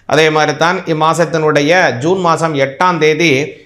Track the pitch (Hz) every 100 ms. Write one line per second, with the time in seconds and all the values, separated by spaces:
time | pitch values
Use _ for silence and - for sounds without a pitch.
0 | - 143 156 156 151 139 160 185 175 156
1 | 156 160 160 160 156 147 147 180 165 120
2 | 147 190 175 156 165 147 135 - 180 165
3 | 156 156 165 131 151 -